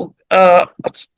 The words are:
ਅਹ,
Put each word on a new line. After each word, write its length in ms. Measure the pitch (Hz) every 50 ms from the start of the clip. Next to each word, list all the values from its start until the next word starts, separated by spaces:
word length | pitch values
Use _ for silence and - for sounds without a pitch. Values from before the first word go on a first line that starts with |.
| -
ਅਹ, 840 | - - _ _ _ 190 190 190 180 175 175 - - _ - - - - - - _ _